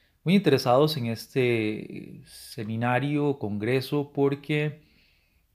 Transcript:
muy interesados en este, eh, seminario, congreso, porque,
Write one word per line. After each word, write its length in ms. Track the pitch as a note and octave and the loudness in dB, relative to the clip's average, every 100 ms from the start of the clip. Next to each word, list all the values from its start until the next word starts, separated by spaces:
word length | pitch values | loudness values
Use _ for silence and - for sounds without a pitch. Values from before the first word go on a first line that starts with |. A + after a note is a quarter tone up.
| _ _ D#3 | _ _ 2
muy 100 | G3 | 2
interesados 600 | F3+ C3+ B2+ B2+ D3+ D3 | 4 2 4 4 4 0
en 80 | A#2 | -4
este, 1120 | A2+ - C3+ B2 A#2 G#2+ G#2+ - - - - | -6 -6 0 2 2 0 -4 -8 -14 -14 -18
eh, 40 | - | -20
seminario, 1120 | - - - G#2+ A2+ A#2+ B2 C#3+ D3 D3 C3+ | -20 -18 -12 -8 -2 0 0 0 0 0 -2
congreso, 720 | G#2 G#2 A2 C3 C3 D3 C#3+ | -4 -4 0 0 0 -4 -4
porque, 680 | - C#3 C#3 - D3+ D3+ - _ _ _ _ _ _ _ | 0 0 0 -4 -2 -2 -6 _ _ _ _ _ _ _